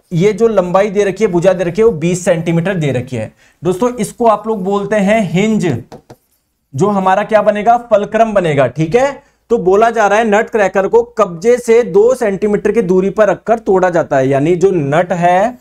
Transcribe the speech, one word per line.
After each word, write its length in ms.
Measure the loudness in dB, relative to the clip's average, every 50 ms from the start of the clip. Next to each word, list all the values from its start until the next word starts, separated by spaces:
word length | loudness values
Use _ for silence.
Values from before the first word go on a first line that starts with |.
| _ _ -2
ये 180 | 0 0 0
जो 160 | 2 2 0 2
लंबाई 400 | 2 0 0 2 0 0 0 0
दे 140 | 0 -2 -2
रखी 200 | -2 0 -2 -2
है, 60 | 0
भुजा 220 | 0 2 2 2
दे 120 | 0 0 -2
रखी 160 | -4 0 2
है, 40 | 2
वो 60 | 2 0
बीस 300 | 0 -2 -2 -4 -2 -2
सेंटीमीटर 500 | -2 -2 -2 -2 -2 -2 -2 -2 -2 -4
दे 140 | -2 -4 -2
रखी 240 | -4 -4 -6 -6 -8
है। 160 | -8 -10 -10 -14 _ _ _ _ _
दोस्तों, 300 | -4 -4 -2 0 -2 -2 -2
इसको 320 | -4 -8 -8 -4 -2 0
आप 200 | 0 0 0 -2
लोग 160 | -6 -6 -4 -4
बोलते 320 | -4 -4 -4 -2 -2 -2 0
हैं 220 | 2 2 2 0 0
हिंज, 420 | -2 -2 0 0 0 0 0 -2 -2 -4 -6 -8 _ -20 -20 _ _ -20 _ _ _ _ _ _ _ _ _ _ _ -4
जो 120 | -2 0 0
हमारा 340 | 0 0 0 2 0 0 0
क्या 180 | 0 0 2
बनेगा, 340 | 2 2 -2 0 0 2 0 0 0
फलक्रम 480 | 0 0 0 0 -2 0 0 0 2 2
बनेगा, 320 | 0 0 0 0 0 0 0
ठीक 260 | 0 -4 -4 0 0
है। 280 | 0 0 0 -4 -8 _ _ _ _ _ _
तो 80 | -2 0
बोला 300 | 2 2 2 4 2 2
जा 160 | 2 0 0
रहा 120 | 2 2 2
है 60 | 2
नट 240 | 2 0 0 0 0
क्रैकर 380 | -2 0 0 0 0 -2 -2 2
को 140 | 2 0 0 0 -2
कब्जे 420 | -2 -2 -2 -2 -2 0 2 2 2
से 240 | 2 2 2 2 2
दो 300 | 2 2 2 4 4 2
सेंटीमीटर 560 | 0 -2 -4 -2 -2 -2 -2 -2 0 0 0
की 100 | 0 0 0
दूरी 260 | 2 0 0 0 0
पर 160 | 0 0 0 0
रखकर 300 | 0 -2 _ -2 -4 -2
तोड़ा 300 | 0 0 0 2 2 2
जाता 260 | 0 -2 -2 0 0
है, 120 | 0 0 0
यानी 260 | 0 0 0 0 0
जो 140 | 2 2 0
नट 420 | 0 0 -2 0 0 -2 -2 -2 -2
है 440 | 0 0 2 2 2 0 -2 -4 -10